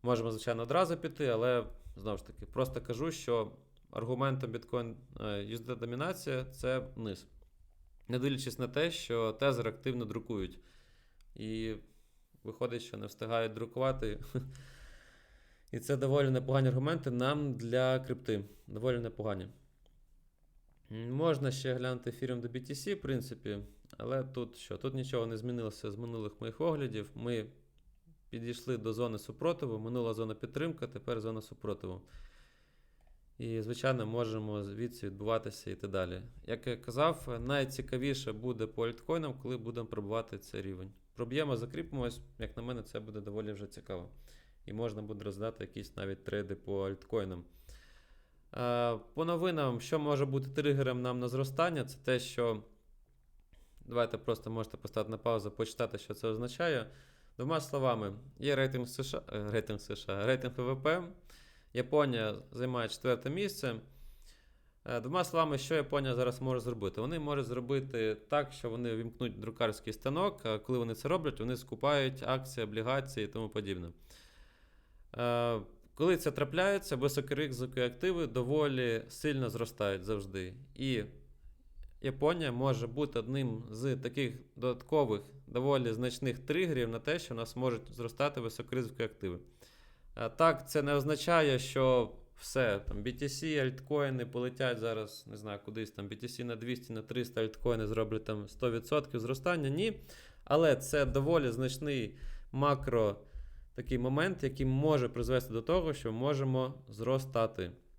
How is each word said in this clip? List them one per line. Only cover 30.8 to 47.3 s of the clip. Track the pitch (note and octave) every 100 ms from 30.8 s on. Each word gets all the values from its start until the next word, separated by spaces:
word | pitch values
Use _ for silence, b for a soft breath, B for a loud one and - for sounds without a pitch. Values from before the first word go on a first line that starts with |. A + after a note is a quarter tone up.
| B2
тепер | - - A#2
зона | A2 A2
супротиву. | A2 - G#2+ G2 F#2 F#2 - b b b b b b b b b b b _ -
І, | A#2+ A2+
звичайно, | G#2+ A#2+ C3 C3 A2
можемо | A#2 A#2 A2 G#2+ G#2
звідси | G2+ G2 A#2+ A#2+ G2+
відбуватися | G2 G#2 A2+ A2+ G2+ -
і |
йти | F#2 G2+
далі. | F#2+ F2+ F#2 G#2+ - -
Як | A#2+ -
я | A#2+
казав, | B2+ A#2+ D#3 E3 - A#2+
найцікавіше | A#2+ C#3+ C3 C3+ B2 B2+ C#3 C3+ -
буде | G#2+ B2 A#2+ A2
по | - A#2
альткоїнам, | A#2 - E3 D3+ C3
коли | B2+ B2
будемо | A2+ A#2 A2+
пробувати | G#2+ G2+ A2+ A2+ G2+
цей | - G#2
рівень. | G2 F#2 F#2+ - _ -
Проб'ємо, | A#2 C3+ D3 A#2+
закріпимось, | A#2 D#3 E3 C#3 B2 - - -
як | A2+ -
на |
мене, | A#2 B2
це | A2 A2+
буде | G#2+ G#2+
доволі | G2+ G#2 G#2+
вже | G2+ G2+
цікаво. | - - F#2 F#2 - b b b b -
І |
можна | G#2 A#2 G#2
буде | G#2+ G#2
роздати | G2+ G2 A2 A2+
якісь | F#2+ - G2+ -
навіть | G2 F#2+
трейди | - G#2 G2+ G2
по | - G2 G2
альткоїнам. | G2 - A2+ F#2+